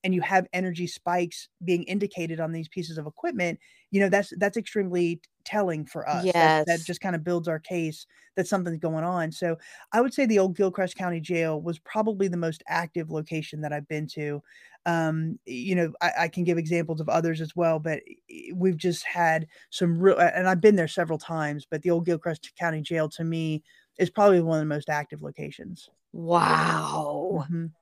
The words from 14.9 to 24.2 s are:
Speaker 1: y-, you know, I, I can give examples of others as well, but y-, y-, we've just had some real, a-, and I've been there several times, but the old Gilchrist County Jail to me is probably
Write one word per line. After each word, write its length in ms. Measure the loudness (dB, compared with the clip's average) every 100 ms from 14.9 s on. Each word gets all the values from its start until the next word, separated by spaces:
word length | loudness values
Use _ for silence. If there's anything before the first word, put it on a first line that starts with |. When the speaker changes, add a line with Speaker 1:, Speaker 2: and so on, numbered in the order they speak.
| 0 0 0 -2 -6 -10
Speaker 1:
y-, 60 |
you 220 | -8 -2 0
know, 160 | 0 0
I, 100 | -2 0
I 80 | -2
can 160 | 0
give 160 | 0 0
examples 420 | 0 -2 -2 -4
of 80 | 0
others 320 | 2 2 -2
as 140 | -6 0
well, 240 | 0 2
but 220 | -2 -6 -8
y-, 80 | -20 _
y-, 220 | -18 -12 0
we've 220 | 0 2
just 260 | -2 -2 -4
had 420 | 0 2 2 -2 -14 _
some 260 | -2 2 6
real, 180 | 6 8
a-, 80 | 4 4
and 100 | 2
I've 140 | 6
been 140 | 6 6
there 120 | 2
several 300 | 0 -2 -2
times, 480 | -4 -4 -2 -4 -6
but 140 | -4
the 80 | 0
old 160 | 0 2
Gilchrist 500 | 0 -2 -6 -10 _
County 220 | -2 -2
Jail 280 | -4 -2 -2
to 140 | -2
me 400 | -4 -2 -2 -4 _ _ _ -2
is 140 | -2
probably 300 | 6